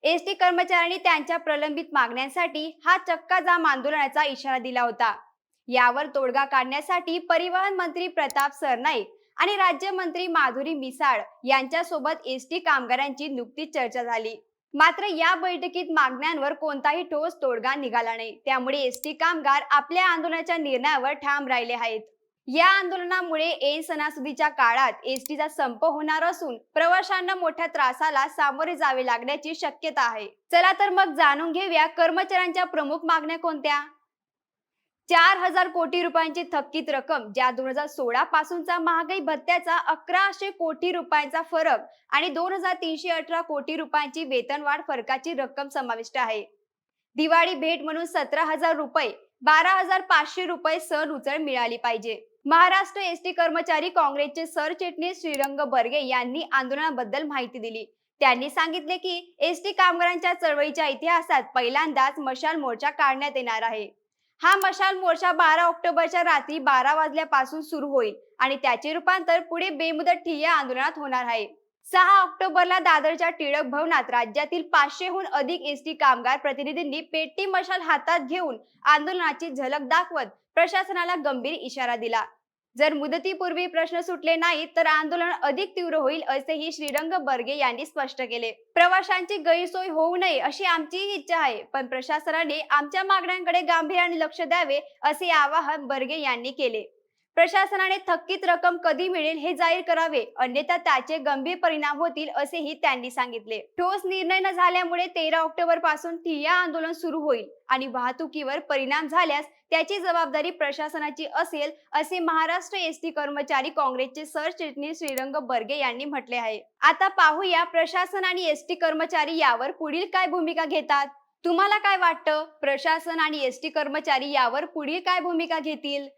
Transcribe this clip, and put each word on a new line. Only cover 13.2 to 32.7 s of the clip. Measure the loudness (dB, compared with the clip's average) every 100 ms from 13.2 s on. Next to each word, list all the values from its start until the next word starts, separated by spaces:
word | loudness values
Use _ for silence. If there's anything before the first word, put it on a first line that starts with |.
| -8
नुकतीच | -8 -8 -10 -6
चर्चा | -4 -4 -4
झाली. | -4 -4 -4 -10 _ _ _
मात्र | 4 4 4 -2
या | 2 2
बैठकीत | 2 0 -2 -4 -6 0
मागण्यांवर | 2 2 0 -4 -2 -4
कोणताही | -2 -4 -2 0 0
ठोस | -2 -4 -4 -2
तोडगा | -2 0 -2
निघाला | -2 -2 -2 -2 -6
नाही, | -8 -8
त्यामुळे | -2 0 0 -2
एसटी | -2 -4 -8
कामगार | 0 0 2 2 2 4
आपल्या | 2 2 2 2
आंदोलनाच्या | 2 0 -4 -2 -2
निर्णयावर | 0 0 2 2 0
ठाम | -2 -2 -2 0
राहिले | -2 -2
आहेत. | -4 -4 -4 -10 _ _ _ -4
या | 4 6
आंदोलनामुळे | 6 2 -4 -2 -2 0 -2 0 0
ऐन | 0 -2
सणासुदीच्या | -4 -4 -4 -4 -8 0 -2
काळात | 4 4 4 2 0
एसटीचा | -6 -6 -6 -4 -4
संप | -2 -4 2
होणार | 0 0 -2 0
असून | 0 -2 -8 -8 _
प्रवाशांना | 0 4 4 2 -2 -2
मोठ्या | -2 -2 -2 -4
त्रासाला | 0 0 2 0 2 0
सामोरे | 2 0 2 -4 0
जावे | 0 2 0
लागण्याची | -2 -2 -6 -6
शक्यता | -6 -6 -4 -4 0
आहे. | 0 -2 -10 _ _
चला | 4 6
तर | 4 2
मग | 4 2
जाणून | 6 4 4 0
घेऊया | -2 0 2 2
कर्मचाऱ्यांच्या | 4 2 4 0 0 0 0
प्रमुख | -2